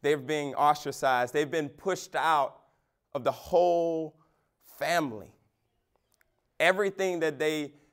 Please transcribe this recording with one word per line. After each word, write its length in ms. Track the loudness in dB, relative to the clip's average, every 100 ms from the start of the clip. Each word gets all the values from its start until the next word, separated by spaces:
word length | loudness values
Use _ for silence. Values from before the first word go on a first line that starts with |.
they're 160 | 0 0
being 360 | 0 -4 -2
ostracized. 800 | 2 2 2 -2 -2 0 2 0
They've 160 | -2 -2
been 180 | -2 -6
pushed 480 | -6 -6 -6 -6 -2
out 440 | 0 2 0 -6 _ _ _ _ _ -4
of 80 |
the 80 | -2
whole 840 | -4 0 2 4 2 0 -2 -6 -12 _ _ _ _ -20 -8
family. 560 | -2 0 0 -6 -16 _ _ _ _ _ _ _ _ _ _ _ _ _
Everything 640 | 2 4 0 0 -2 0
that 180 | -2 0
they, 340 | -2 -2 -6 -12 _